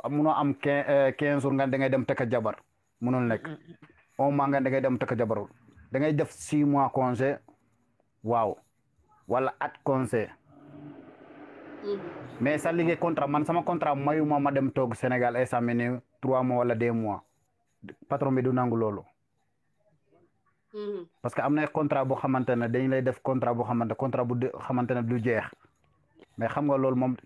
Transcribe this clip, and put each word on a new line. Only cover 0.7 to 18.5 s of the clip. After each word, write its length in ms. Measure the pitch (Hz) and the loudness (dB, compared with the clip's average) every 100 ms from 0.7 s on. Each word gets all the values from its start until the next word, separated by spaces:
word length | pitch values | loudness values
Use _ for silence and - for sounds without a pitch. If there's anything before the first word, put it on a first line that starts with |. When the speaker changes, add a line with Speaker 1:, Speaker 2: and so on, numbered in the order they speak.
| 143 139 | 0 2
Speaker 1:
euh, 240 | 139 135 | 4 4
quinze 300 | 127 147 143 | 2 0 0
jours 100 | 135 | 0
nga 120 | 135 135 | 0 2
da 100 | 135 | 2
ngay 120 | 135 | 2
dem 140 | 131 | 2
takk 240 | 120 135 120 | 0 -2 0
jabar. 280 | 123 110 - - _ _ _ | 0 0 -4 -10 _ _ _
Mënul 220 | 120 127 120 | 0 2 2
nekk. 180 | 110 160 | 0 -4
Speaker 2:
Mm, 40 | |
mm, 40 | 151 - - - _ _ - | -12 -16 -20 -20 _ _ -2
mm. 80 | 139 | 0
Speaker 1:
Un 60 | 143 | 2
mois 120 | 139 | 2
nga 120 | 139 | 2
da 100 | 131 | 2
ngay 100 | 131 | 2
dem 160 | 131 123 | 0 0
takk 180 | 123 117 | -2 -2
jabarul. 320 | 113 107 101 - - - - | 0 -2 -6 -14 -20 -20 -6
Da 60 | 131 | -2
ngay 120 | 151 | 2
def 160 | 151 151 | 2 0
six 320 | - - 151 147 | -6 -2 2 4
mois 240 | 139 131 | 4 2
congé. 460 | 139 127 123 135 139 - _ _ _ _ _ _ _ | 2 0 2 0 -2 -8 _ _ _ _ _ _ _
Waaw. 320 | 107 117 107 - _ _ _ _ _ _ - | -2 0 0 -2 _ _ _ _ _ _ -4
Wala 260 | 120 131 - | 0 0 -2
at 140 | 147 - | -8 -6
congé. 440 | - 131 127 120 104 - _ - - - - - - - - - - - - - | -2 0 0 -2 -2 -8 _ -20 -20 -20 -18 -20 -20 -20 -20 -20 -20 -20 -18 -12
Speaker 3:
Mhm. 160 | 202 202 180 - - - | -6 -6 -8 -12 -14 -4
Speaker 1:
Mais 180 | 123 147 | -2 0
sa 140 | 165 | 0
liggéey 260 | 170 165 165 | 0 0 0
contrat, 300 | 170 156 143 | 0 -2 0
man 160 | 143 | 0
sama 180 | 151 170 | 0 0
contrat 320 | 165 170 151 | 0 0 0
mayuma 460 | 139 143 156 151 147 | 0 2 2 2 2
ma 100 | 143 | 2
dem 220 | 139 135 | 2 0
toog 220 | - 127 113 | 0 -2 0
Sénégal 400 | 127 123 120 120 | 0 2 2 2
ay 100 | 127 | 0
saa 140 | 123 | 0
mel 160 | 120 120 | 0 0
ni 220 | 120 123 - _ | 0 -2 -8 _
trois 220 | 139 131 | 0 2
mois 160 | 127 123 | 2 2
wala 160 | 120 | 2
deux 180 | 113 120 | 2 2
mois. 300 | 117 110 95 - _ _ _ _ _ - - - | 0 -2 -4 -8 _ _ _ _ _ -20 -20 -4
Patron 240 | 139 135 | -2 2
bi 100 | 131 | 2
du 80 | 123 | 2